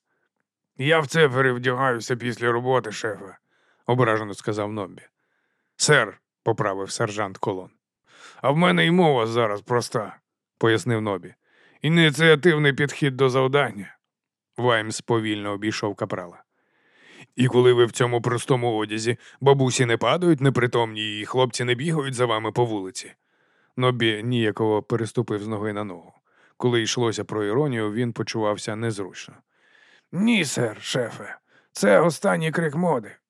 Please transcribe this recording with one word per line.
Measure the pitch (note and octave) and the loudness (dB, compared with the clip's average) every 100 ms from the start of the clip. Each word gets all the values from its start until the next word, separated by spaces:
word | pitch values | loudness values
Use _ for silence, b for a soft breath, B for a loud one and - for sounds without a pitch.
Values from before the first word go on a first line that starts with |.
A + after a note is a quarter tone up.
| _ _ _ _ _ _ _ - | _ _ _ _ _ _ _ -4
«Я | C3+ D#3+ | 2 2
в | D3 | 2
це | E3 D3 | 2 4
перевдягаюся | B2+ C3 B2 B2+ B2 C3+ A#2+ G#2 B2 | 4 2 0 -2 0 0 -2 -4 -6
після | A#2+ A2+ A#2+ | -6 -2 -2
роботи, | A#2+ B2 B2+ A2 | 0 0 0 -2
шефе», | G2 A2+ F#2 F#2+ - _ _ _ _ - | -6 -6 -8 -14 -20 _ _ _ _ -2
ображено | B2 A#2 A2 G#2+ | 2 2 0 -4
сказав | F#2+ - G#2+ G#2 | -8 -6 -4 -4
Нобі. | G#2+ F#2 - - _ _ _ _ _ _ - | -6 -10 -12 -20 _ _ _ _ _ _ -4
«Сер», | - D3 G#2+ - _ _ | 2 2 2 -6 _ _
поправив | - A2 G#2 G2 F#2+ | -4 -2 -2 -4 -6
сержант | - A2+ G#2 G2+ F#2+ | -4 -4 -4 -6 -6
Колон. | - F#2+ F2+ _ _ _ B B B B | -6 -6 -10 _ _ _ B B B B
«А | B2+ | 0
в | D3+ | 4
мене | F3+ E3+ E3 | 4 4 4
й | |
мова | F3+ E3 C3 A2+ | 4 4 4 2
зараз | A#2 A2+ G2+ | 0 0 -2
проста», | - A#2+ A2 A#2+ G2 - _ _ _ - | -2 -2 -2 -6 -6 -14 _ _ _ 0
пояснив | A2+ A2 B2+ A2+ | 2 2 0 -2
Нобі. | G#2+ F#2 E2 - b b b b | -2 -4 -8 -20 b b b b
«Ініціативний | D3+ E3 D#3+ C#3 E3 D#3 F3 D3+ D3 | 2 4 4 4 4 6 4 4 2
підхід | C3 C#3+ - B2 B2+ | 2 -2 -2 -2 2
до | C3+ | 2
завдання». | B2+ C3 C#3+ B2+ G2+ F#2 - _ _ _ _ _ - | 2 2 2 0 -6 -14 -18 _ _ _ _ _ -2
Ваймс | B2 A2+ G#2+ G#2+ | 0 2 0 -6
повільно | - A#2 A2 G#2 G2+ | -2 -2 -2 -4 -6
обійшов | G2+ G#2+ G2+ G#2+ G2 | -6 -4 -4 -6 -6
капрала. | G#2+ G2 F2 - _ b b b b b b b b - | -8 -8 -10 -18 _ b b b b b b b b -2
«І | B2+ | 2
коли | A#2+ B2 | 6 6
ви | A#2+ A#2 | 6 4
в | |
цьому | - B2 A#2+ | 2 0 0
простому | A#2 A#2+ - C3 A#2+ G#2+ | -2 -2 0 0 0 -2
одязі, | G#2+ A2 A2 A#2 B B | -2 -4 -4 -6 B B
бабусі | C3+ C#3 C3 B2+ B2 | 2 4 2 2 0
не | A2+ | 2
падають | A2+ E3 F3 D3 | 0 2 2 4
непритомні | C3+ B2 A#2+ A#2+ A2+ G#2+ G#2+ G#2 | 2 2 0 0 -2 -4 -6 -6
і | G#2 | -4
хлопці | B2+ B2+ - | 0 0 -2
не | B2 B2 | -4 -2
бігають | D#3+ D#3+ C#3 | -2 -4 -4
за | A#2+ B2 | -2 0
вами | A2 A2 | 0 -2
по | A2+ A#2+ | -2 -2
вулиці?» | G#2 F#2 - - - _ _ _ _ _ - | -2 -8 -12 -16 -20 _ _ _ _ _ -2
Нобі | B2+ B2 A#2 G#2 | -2 2 0 0
ніяково | A#2 B2 A2 G2 A2 G#2+ | -2 0 0 0 0 0
переступив | - A2+ A2 - A2+ G#2 | -2 -4 -2 -4 -4 -4
з | G#2 | -6
ноги | G#2+ G#2+ | -6 -6
на | G#2 | -6
ногу. | G#2 E2+ - _ b b b - | -8 -12 -20 _ b b b -4
Коли | B2 A#2+ | 0 0
йшлося | A2 - A#2 G2+ | 0 -2 -2 -2
про | F#2+ G#2+ | -6 -4
іронію, | G#2 A#2 D3+ A#2+ G#2+ | 0 0 0 -2 -2
він | G#2+ A#2+ | -2 -4
почувався | A2+ A2 A2+ G#2 G#2 - G#2+ | -4 -6 -2 -2 -2 -6 -6
незручно. | A#2 G2+ F2+ - - - _ b b b b b b | -4 -6 -10 -14 -18 -20 _ b b b b b b
«Ні, | D#3+ A3 A3 D3 | 0 2 2 0
сер, | - A#2+ G#2+ | -2 -4 -6
шефе. | - C#3 A2+ - - - b b b | -4 -4 -4 -8 -16 -18 b b b
Це | - G3+ G3 | 0 6 6
останній | E3+ C#3+ G3 F3+ D#3+ | 6 2 0 0 0
крик | E3 E3 D3 | -2 -2 0
моди. | F3+ C3+ G#2 - | 0 0 -4 -16